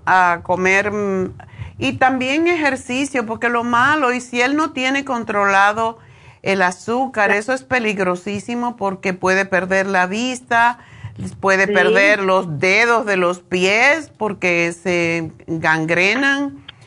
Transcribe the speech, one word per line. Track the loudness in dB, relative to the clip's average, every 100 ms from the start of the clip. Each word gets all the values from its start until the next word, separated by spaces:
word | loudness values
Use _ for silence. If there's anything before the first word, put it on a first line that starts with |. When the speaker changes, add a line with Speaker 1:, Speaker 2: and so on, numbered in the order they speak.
| 2
Speaker 1:
a | 4 4 0
comer, | -2 -2 2 2 0
mm, | -2 -2 -2 -4 -8 -20 -16 -16 -6
y | -6
también | 0 0 0 -2 0 0
ejercicio, | 0 0 -2 -6 -4 -2 -4
porque | -4 -4 -2
lo | -2
malo, | 0 2 2 2 0
y | -2
si | -4 -2
él | 0
no | 0 -2
tiene | -2 -2 -2
controlado | -4 -6 -2 0 2 4 4 2 -4 -4 -20 -20 -20 -8
el | -2 0
azúcar, | 0 -2 -4 -2 -2 0 2
eso | 0 -2
es | -6
peligrosísimo | -2 -2 -2 -2 -2 -2 -6 -8 -6 -6 -6 -4
porque | -6 -4 -6
puede | -2 0 0 2
perder | 0 0 0 2
la | 0 0
vista, | -2 -4 -6 -2 2 2 0 -16 -18 -18 -12 -12 -4
puede | 0 2 4
Speaker 2:
Sí. |
Speaker 1:
perder | 2 4 4 4 2
los | 2 0 0 -2
dedos | 2 4 4 2 2
de | 0
los | 0 -2
pies | -4 0 2 4 4 2 -4 -6
porque | -6 -2 -2 0 -2
se | -4 -2 0 0 -2 -6 -12 -10
gangrenan, | -2 0 0 0 2 2 2 0 0 -4 -8 -20 -20